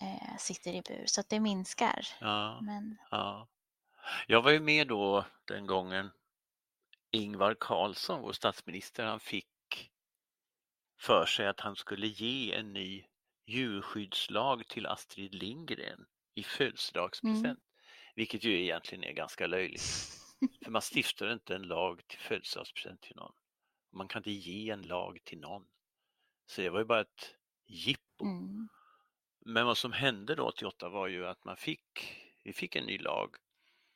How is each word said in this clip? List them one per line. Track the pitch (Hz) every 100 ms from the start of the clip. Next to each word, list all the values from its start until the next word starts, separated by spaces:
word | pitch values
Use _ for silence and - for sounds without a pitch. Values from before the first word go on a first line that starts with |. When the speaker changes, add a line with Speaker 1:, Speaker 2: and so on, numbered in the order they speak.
Speaker 1:
eh, | 190 190 - -
sitter | - 180 -
i | 180
bur. | - - -
Så | -
att | 196
det | 214
minskar. | 214 196 185 - 233 - - -
Speaker 2:
Ja, | - 104 208 113
Speaker 1:
Men | 214 208 214 214 -
Speaker 2:
ja. | 104 101 101 113 _ _ _ _ _ - - -
Jag | 110
var | 127
ju | 151
med | 151 151 143
då | 110 98 101 98 - -
den | 101 98
gången | 95 92 95 98 - _ _ _ _ _ _ _ _ _
Ingvar | 113 104 101 98 110
Carlsson, | - 101 98 95 - 175
vår | 113
statsminister, | - 107 - - 87 - - 113
han | 110
fick | - 101 - _ _ - - _ _ _ _ _ _ _ _ _ _ _
för | - 104 82
sig | - 101
att | 98
han | 107 98
skulle | - 98 107
ge | 104 113 131 113
en | 101 107
ny | 98 95 95 - _ _ _ -
djurskyddslag | 117 127 101 95 110 98 - - 101 131 123 110
till | - 104
Astrid | - - - 98 98
Lindgren | 92 135 165 - - - - _ _ -
i |
födelsedagspresent, | 104 - 131 - - 85 90 - 220 220 233
Speaker 1:
Mm. | 247 _ _ - - - -
Speaker 2:
vilket | 113 110
ju | 117 92
egentligen | 90 82 - 92
är | 85
ganska | 76 76 - 90
löjligt. | 90 92 -
Speaker 1:
<laughs> | - - - - - - 262 -
Speaker 2:
För | -
man | 113 - -
stiftar | 120 - 104
inte | 113 - 95
en | 92
lag | 87 90 85 -
till | -
födelsedagspresent | - 110 - - - - - 92
till | - -
någon. | - - _ _ _ _ _
Man | 95 95
kan | 113
inte | 104
ge | 101 87 95 107
en | 104
lag | 95 90 95 92
till | - 85
någon. | - 104 - _ _ _ _ _ _ _ -
Så | -
det | 92
var | 90
ju | 113
bara | 117
ett | 104 - - - _ _ -
jippo. | 127 120 - _ - 208
Speaker 1:
Mm. | 180 185 202 220 - _ _ _ _ _ _
Speaker 2:
Men | - 113 120
vad | 117
som | 127
hände | 113 135 107 104 160
då |
åttioåtta | 123 - 107 - 87
var | 98 95
ju | 90 90
att | 92 95
man | 95
fick, | - 156 _ - - - - _
vi | -
fick | - - -
en | -
ny | 98
lag | - 78 50 - _ _ _ _ _